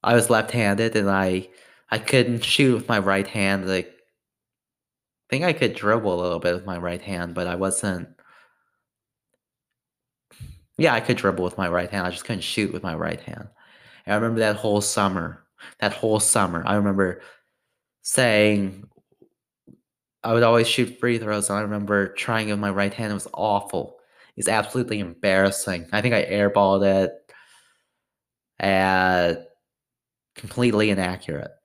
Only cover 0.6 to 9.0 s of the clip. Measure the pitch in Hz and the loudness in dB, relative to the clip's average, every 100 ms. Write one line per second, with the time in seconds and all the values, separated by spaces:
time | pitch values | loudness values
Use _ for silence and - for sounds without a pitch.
0.6 | 107 101 113 110 98 98 95 92 95 - | 0 2 0 0 0 2 2 0 -4 -20
1.6 | - _ _ 110 - 135 123 120 - - | -20 _ _ -4 2 2 2 0 0 4
2.6 | 139 113 - 110 95 98 98 110 98 98 | 4 4 0 0 2 0 0 -2 0 0
3.6 | 92 92 90 - _ _ _ _ _ _ | 0 -2 -4 -14 _ _ _ _ _ _
4.6 | _ _ _ _ _ _ _ 135 175 156 | _ _ _ _ _ _ _ -2 -2 0
5.6 | 117 - 104 113 104 87 90 85 87 87 | -2 -2 0 0 0 -2 -2 -2 -2 -2
6.6 | 95 90 87 90 101 90 87 85 87 90 | -4 -6 -6 -8 -8 -8 -6 -6 -6 -2
7.6 | 95 92 104 90 - - _ _ _ _ | -2 -2 -4 -4 -8 -18 _ _ _ _
8.6 | _ _ _ _ | _ _ _ _